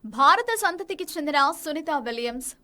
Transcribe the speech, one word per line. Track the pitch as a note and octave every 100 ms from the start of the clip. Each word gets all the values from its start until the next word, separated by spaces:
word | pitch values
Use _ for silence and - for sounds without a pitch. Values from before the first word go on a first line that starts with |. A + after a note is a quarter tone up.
| A3 A3
భారత | C#4 G4 A#4+ A4
సంతతికి | G4 F4 F4+ F#4+ F#4
చెందిన | E4 D4 C#4+ C#4 E4
సునీత | D#4+ D4+ D#4+ C#4+ A#3+
విలియమ్స్ | A#3 A#3+ B3 - -